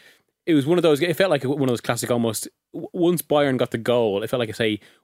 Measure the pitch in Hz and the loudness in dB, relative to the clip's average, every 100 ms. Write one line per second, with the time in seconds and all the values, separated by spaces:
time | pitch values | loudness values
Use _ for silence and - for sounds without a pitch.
0 | - _ _ _ - 156 135 175 165 147 | -20 _ _ _ 0 2 2 2 4 2
1 | 170 156 190 147 127 147 135 120 - 120 | 0 0 2 2 0 -2 0 0 -2 -4
2 | - 120 117 107 - - _ - - 196 | 0 0 0 -2 -10 -16 _ -14 -10 -2
3 | 170 175 - 147 143 127 123 120 110 123 | 0 0 0 2 2 0 -2 -2 0 2
4 | 113 98 110 127 113 107 113 104 - _ | 2 0 -2 -4 -4 -2 -2 -2 -8 _